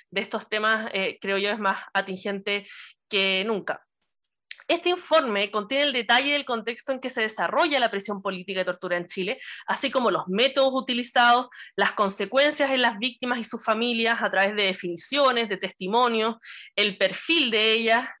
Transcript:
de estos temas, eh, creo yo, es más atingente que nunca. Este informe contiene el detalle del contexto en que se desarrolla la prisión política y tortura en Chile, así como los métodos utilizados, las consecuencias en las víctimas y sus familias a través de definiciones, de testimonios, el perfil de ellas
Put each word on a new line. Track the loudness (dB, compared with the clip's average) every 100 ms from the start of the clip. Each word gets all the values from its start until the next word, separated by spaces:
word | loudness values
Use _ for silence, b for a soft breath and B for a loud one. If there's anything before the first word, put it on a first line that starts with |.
| _
de | -6
estos | -4 -6 -4
temas, | -2 2 0 0
eh, | -2 -4 -4
creo | -4 -2
yo, | 0
es | 0
más | 0 -2 -2
atingente | -4 -4 -6 -6 -6 -4 -4 -6 B B B -4
que | 0 2 2
nunca. | 0 -4 -4 -8 _ _ _ _ _ _ -20 -14 -2
Este | 0 2
informe | -2 2 2 4 0 0
contiene | -2 -2 0
el | 2
detalle | 0 2 2 4
del | -2 -2
contexto | -4 -4 -8 -6
en | -6
que | -6
se | -2
desarrolla | -4 -2 -2 2 2 2
la | 0
prisión | -2 -6 -6
política | -6 -6 -6 -4
y |
tortura | -4 -4 -2 -4
en | -4
Chile, | -6 -4 -6 B B -6
así | -2 0
como | 2 2
los | 0 -2
métodos | 2 2 4 2
utilizados, | 2 -2 -4 0 4 6 6 2 B B -2
las | 0
consecuencias | 2 -2 0 -2 2 2 2 0
en | 2
las | 2 0
víctimas | -6 -4 -4 -4
y |
sus | -4 -8
familias | -2 0 0 0 0 0
a | 0
través | 2 2 2
de |
definiciones, | 0 0 -6 -8 -4 2 4 2 -2
de | -4
testimonios, | -6 -8 -2 2 4 2 0 -2 B B B 0
el | 0 2
perfil | -2 -2 -2 0 2
de | 2 2
ellas | 2 2 2 0 -12